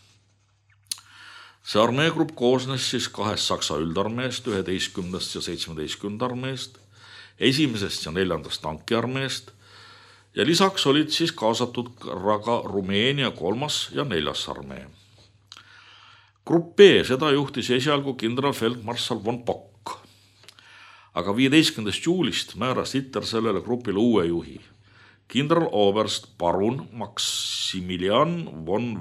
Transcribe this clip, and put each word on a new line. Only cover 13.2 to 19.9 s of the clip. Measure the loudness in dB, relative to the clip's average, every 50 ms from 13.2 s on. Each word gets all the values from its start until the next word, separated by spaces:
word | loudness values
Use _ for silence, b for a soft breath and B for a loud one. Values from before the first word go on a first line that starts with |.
| -2 -2
kolmas | -2 -2 -2 -2 -2 -2 -2 -4 -4 -4 -6 -6 -6
ja | -6 -4
neljas | -2 -2 -2 -2 -2 -4 -6 -6 -8
armee. | -8 -10 -10 -14 -14 -14 -16 -18 -20 b b b b b b b b _ _ -20 B B B B B B B B B B B B B B B B B B
Grupp | -4 2 2 2 2 4 8
B, | 10 12 12 12 8 6
seda | 4 0 2 2 2
juhtis | 2 2 0 -2 -4 -4 0 0
esialgu | 0 2 2 2 2 0 0 -2 -4
kindralfeldmarssal | -2 -2 -2 0 0 0 0 0 0 0 0 -2 -2 -8 -8 -6 -6 -4 -4 -4 -4 -2
von | -4 -4 -4 -2
Bock. | -4 -4 -4 -6 -20 _ _ -14 -14